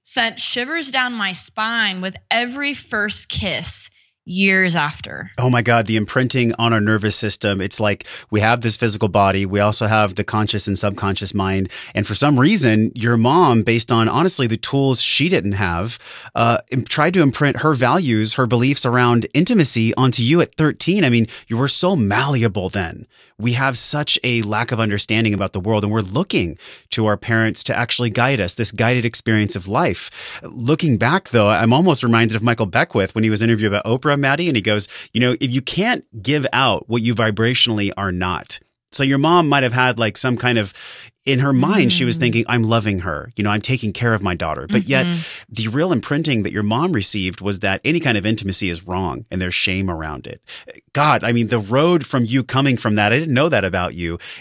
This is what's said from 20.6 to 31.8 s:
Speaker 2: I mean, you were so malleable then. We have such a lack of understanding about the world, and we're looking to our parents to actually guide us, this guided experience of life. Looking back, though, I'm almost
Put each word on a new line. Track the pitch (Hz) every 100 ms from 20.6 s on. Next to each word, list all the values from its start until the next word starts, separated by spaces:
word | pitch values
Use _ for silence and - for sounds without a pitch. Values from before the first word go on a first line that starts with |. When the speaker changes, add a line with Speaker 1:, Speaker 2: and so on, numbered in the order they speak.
| 151 - - 202
Speaker 2:
I | 135
mean, | 117 113 - -
you | 117
were | 139
so | - 180 180
malleable | 98 107 135 131 113 95 90
then. | 101 82 - - _ _ -
We | 120
have | 120 135 120
such | - 147 147 -
a | 123 117
lack | 104 107 117
of | 113
understanding | 107 101 - 110 110
about | 101 95
the | 95
world, | 101 107
and | 101
we're | 110
looking | 95 117 202 147 85 - - - _
to | - 107
our | 101
parents | - 113 110 - -
to | -
actually | 120 - 120
guide | 104 127 131
us, | 87
this | - 110
guided | 110 117 123
experience | 113 - - 107 104 98
of | 92
life. | 120 165 90 - - - -
Looking | - 123 120 151 160 107
back, | 117 185 -
though, | 117 104
I'm | 95 113
almost | 131